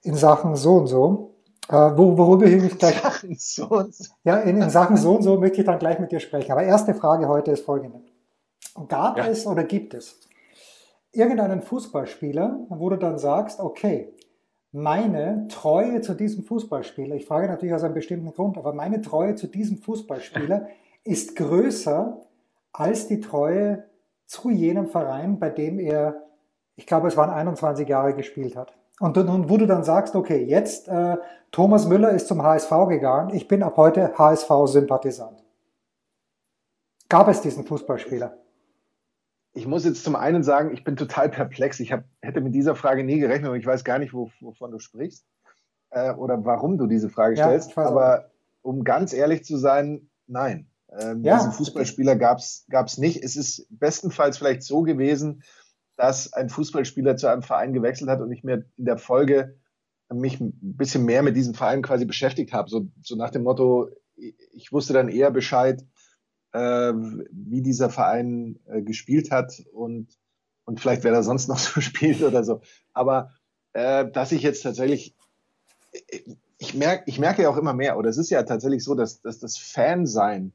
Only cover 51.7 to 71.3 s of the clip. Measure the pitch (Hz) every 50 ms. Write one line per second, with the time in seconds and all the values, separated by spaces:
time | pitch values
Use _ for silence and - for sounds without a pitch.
51.7 | - 151 131 - - - 131 135 131 107 120 120 120 123 - - - - _ _
52.7 | - 131 123 110 - - 131 165 170 - - 131 123 143 143 - - - - _
53.7 | 110 - - 151 160 - - 185 - - 151 143 139 - 143 139 131 131 131 -
54.7 | 139 156 165 160 156 131 135 139 147 135 151 151 147 147 _ _ _ _ _ _
55.7 | _ _ _ _ _ - 123 131 131 131 - - - - 131 123 - - 151 147
56.7 | - 151 131 131 - 143 131 135 131 131 139 127 117 127 127 - 127 - 107 131
57.7 | 135 127 113 120 131 131 151 131 131 131 117 113 123 110 - 127 127 110 - _
58.7 | _ - 127 120 117 113 - - 123 127 143 135 143 135 135 135 - _ _ _
59.7 | _ _ _ _ _ _ _ _ 123 123 127 135 131 - 127 110 - - - 98
60.7 | 95 - 139 135 - 139 123 117 117 127 143 143 110 127 131 120 113 - 135 -
61.7 | 131 135 127 - 135 120 123 107 - - 139 131 131 - 147 - - 110 95 90
62.7 | 107 113 101 95 _ _ - - 120 110 117 120 - 135 120 123 127 127 131 127
63.7 | 127 123 - - - _ _ _ _ - 120 117 - _ _ _ _ 82 - -
64.7 | 127 147 135 127 131 131 127 117 95 117 139 143 123 131 - - - 127 127 131
65.7 | 131 131 - _ _ _ _ _ _ _ _ _ _ _ _ _ - 117 123 123
66.7 | 123 123 123 120 117 113 113 110 110 - - - - 92 101 101 113 131 127 135
67.7 | 127 127 131 - - 135 117 87 107 120 123 123 120 120 117 117 113 - _ -
68.7 | 107 110 104 107 110 - - - 131 156 156 - 139 127 127 127 - - - _
69.7 | _ 110 117 117 117 117 113 _ _ _ _ _ _ _ _ _ _ _ _ -
70.7 | 113 110 - 131 123 120 - 117 113 117 107 107